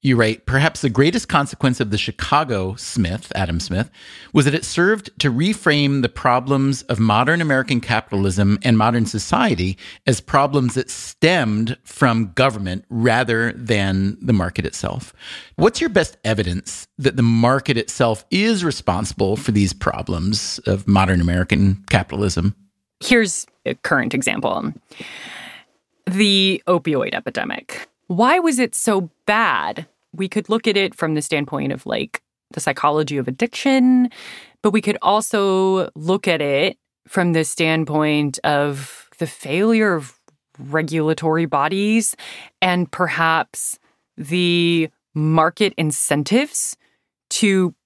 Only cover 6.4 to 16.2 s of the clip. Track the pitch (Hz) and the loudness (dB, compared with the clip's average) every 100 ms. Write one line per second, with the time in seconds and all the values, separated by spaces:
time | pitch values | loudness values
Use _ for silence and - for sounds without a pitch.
6.4 | 131 139 135 131 - 107 113 107 127 170 | 2 0 2 -2 -4 0 4 4 4 2
7.4 | 160 135 120 127 - 110 - 101 98 92 | 2 0 2 -2 0 -2 -2 -2 0 2
8.4 | 101 104 127 113 110 120 113 107 - - | 2 2 4 4 4 2 -2 -4 -2 0
9.4 | 240 101 90 95 - - - 127 - 139 | 2 0 -2 -4 -12 -8 -2 -2 2 2
10.4 | 139 143 127 127 127 - - - 160 180 | 2 2 0 -2 -6 -10 -14 0 2 4
11.4 | 117 107 110 123 - - 131 113 104 87 | 2 0 -2 -6 -12 0 2 2 0 2
12.4 | 131 107 98 92 - 120 120 117 123 113 | 2 2 -4 -6 -6 0 2 2 2 0
13.4 | 117 - 117 107 98 95 98 - - 110 | -2 -4 -2 0 2 2 0 -2 0 0
14.4 | 90 - 87 - - - - _ - - | 0 -4 -6 -6 -6 -6 -12 _ -18 -18
15.4 | - - 185 - 320 196 143 - | -16 0 0 2 0 0 0 -4